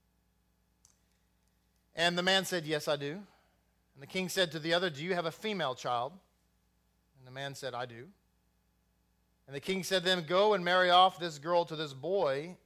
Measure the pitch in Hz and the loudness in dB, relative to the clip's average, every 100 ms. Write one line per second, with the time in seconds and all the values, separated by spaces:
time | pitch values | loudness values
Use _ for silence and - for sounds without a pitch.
0 | _ _ _ _ _ _ _ _ _ _ | _ _ _ _ _ _ _ _ _ _
1 | _ _ _ _ _ _ _ _ _ - | _ _ _ _ _ _ _ _ _ 0
2 | 175 175 185 190 185 180 151 151 160 147 | 0 2 2 2 2 -4 -2 -2 -2 -2
3 | 143 185 196 _ _ _ _ _ _ 135 | -4 -10 -14 _ _ _ _ _ _ -20
4 | 139 185 180 190 175 160 160 170 185 139 | -8 -4 -2 0 0 -2 0 0 0 -4
5 | 170 175 165 - 214 196 143 123 135 123 | -4 -2 -4 -4 -6 -2 -4 -4 -2 -2
6 | 131 190 _ _ _ _ _ _ _ _ | -4 -10 _ _ _ _ _ _ _ _
7 | _ 135 127 131 139 135 131 120 123 113 | _ _ -16 -10 -10 -8 -8 -8 -8 -12
8 | 160 _ _ _ _ _ _ _ _ _ | -18 _ _ _ _ _ _ _ _ _
9 | _ _ _ _ - 143 - 190 170 190 | _ _ _ _ -12 -8 -4 -2 0 0
10 | 180 180 151 185 214 196 175 185 180 175 | 2 0 2 4 4 4 4 4 6 8
11 | 185 160 170 147 156 175 165 156 151 135 | 6 4 -8 -6 0 0 0 -4 -8 -6
12 | 151 196 151 139 165 180 | -2 0 2 0 -6 -14